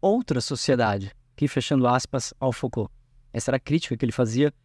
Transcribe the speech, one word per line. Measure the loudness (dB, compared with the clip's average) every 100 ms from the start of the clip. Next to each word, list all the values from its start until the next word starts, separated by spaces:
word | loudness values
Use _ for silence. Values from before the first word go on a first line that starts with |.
outra | 2 2 0 -2
sociedade, | -2 -4 0 2 2 0 -4 -14 _
que, | -4 -2
fechando | 0 0 2 4
aspas, | 2 0 -6 -6 -4
ao | -4
Foucault. | -2 -4 -4 -6 -10 _ _ _
Essa | -6 -2
era | -2
a |
crítica | 0 -2 -2 -2
que |
ele | -2
fazia | 0 0 2 0 0